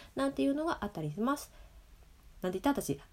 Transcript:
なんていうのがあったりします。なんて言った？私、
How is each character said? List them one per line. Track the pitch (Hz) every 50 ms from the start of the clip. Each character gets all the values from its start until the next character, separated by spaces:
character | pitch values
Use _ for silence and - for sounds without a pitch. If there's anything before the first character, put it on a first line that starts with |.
| - - -
な | - 269 277
ん | 269
て | - 269
い |
う | 277 277
の | 294 311
が | 339 - - -
あ |
っ | 208 -
た | 170 156
り | 151
し | 147 175
ま | 220 254 285
す。 | 285 - - - - - - - - - - - - - - - - - - - - -
な | 185
ん | 180
て | 190
言 | - 277 277
っ |
た？ | 214
私、 | - - 139 143 - -